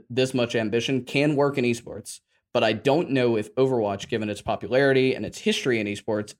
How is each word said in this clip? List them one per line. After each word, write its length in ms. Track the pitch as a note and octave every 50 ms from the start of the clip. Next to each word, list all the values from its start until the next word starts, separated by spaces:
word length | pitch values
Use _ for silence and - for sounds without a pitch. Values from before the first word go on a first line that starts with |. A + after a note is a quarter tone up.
| - -
this 240 | A#2+ B2+ B2+ C3 -
much 220 | B2+ A#2+ A2+ -
ambition 500 | A#2+ A2+ G#2+ G2+ A#2 A#2 - C#3 B2+ B2
can 300 | - - C#3 C#3+ D3+ D3+
work 220 | C3 C#3+ C#3+ - C#3+
in 60 | A#2+
esports, 560 | A#2+ A#2 A#2+ - - D2+ G2+ - - - - _ _ _ _ _ _ -
but 100 | B2 A2+
I 100 | A2 A2
don't 380 | G#2+ - C3+ C3+ D#3+ F3 E3+
know 260 | C#3 C3 B2 B2 A#2 G#2+
if 160 | G#2+ - -
Overwatch, 540 | - C3 C3 C3 A#2+ G#2+ G2+ G2 G2 - -
given 200 | - A2 A2 G#2+
its 120 | G#2 -
popularity 720 | - - G#2+ - - G2 B2 C3 C#3 C#3 C3+ C3 C3 C3 B2+
and 100 | - G#2
its 140 | F#2 - -
history 400 | - G#3+ - - - C#3+ A#2+ A2+
in 80 | G#2+ G#2
esports, 480 | G#2 G2+ - - G#2+ G#2+ G#2+ - -